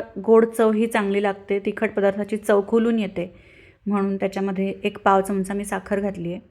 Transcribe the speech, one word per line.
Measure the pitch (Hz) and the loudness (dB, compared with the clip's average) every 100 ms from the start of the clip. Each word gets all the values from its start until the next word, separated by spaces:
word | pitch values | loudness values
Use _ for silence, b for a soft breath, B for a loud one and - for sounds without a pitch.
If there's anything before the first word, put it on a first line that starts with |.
| - - 208 | -2 -4 4
गोड | 226 226 | 6 6
चव | 226 220 | 4 2
ही | 214 226 | 2 0
चांगली | 226 196 202 | 0 0 0
लागते, | 208 196 - 196 | 0 -2 -4 -4
तिखट | 208 208 214 | -2 -2 -2
पदार्थाची | 214 196 202 202 214 | 0 0 0 -4 -4
चव | - 202 196 | 2 2 2
खुलून | 226 226 226 | 2 2 0
येते, | 190 175 180 b b b b b 202 | -2 -6 -8 b b b b b -4
म्हणून | 202 196 196 | -2 0 -2
त्याच्यामध्ये | 190 196 196 190 196 196 | -4 -2 -4 -2 -4 -4
एक | 208 - | -6 -2
पाव | 202 196 | 2 2
चमचा | 190 196 190 | 2 -2 -2
मी | 202 208 | -4 -4
साखर | 190 - 196 | -6 -4 -4
घातली | 202 190 170 | -4 -6 -8
आहे | 185 - | -10 -14